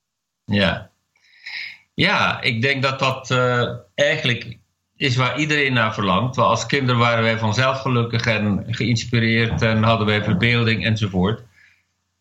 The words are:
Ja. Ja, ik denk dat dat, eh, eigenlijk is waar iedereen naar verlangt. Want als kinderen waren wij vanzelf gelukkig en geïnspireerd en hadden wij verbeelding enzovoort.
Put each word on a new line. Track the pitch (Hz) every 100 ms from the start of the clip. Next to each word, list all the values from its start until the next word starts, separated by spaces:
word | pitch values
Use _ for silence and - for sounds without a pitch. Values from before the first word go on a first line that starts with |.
| _ _ _ _ -
Ja. | 101 92 - - _ _ _ _ _ - - - - _ -
Ja, | 180 180 95 -
ik | - 117
denk | 135 135
dat | 135 131
dat, | 135 127 -
eh, | 127 123 123 120 120 - -
eigenlijk | 143 156 131 117 - - _ _ _ -
is | 143 123
waar | 120 127
iedereen | 151 151 139
naar | 123 110
verlangt. | 107 101 92 123 127
Want | 104
als | 113 -
kinderen | 143 127 120
waren | 117 117
wij | 113 110
vanzelf | 110 104 131 135
gelukkig | 131 120 113 113 117
en | 107 104 95 -
geïnspireerd | 117 117 110 - 120 113 113 113 87
en | 117 110
hadden | 110 110 107
wij | 104
verbeelding | 98 92 117 120 113 110 95
enzovoort. | 110 107 92 92 - - _ _ _ _ _ _ _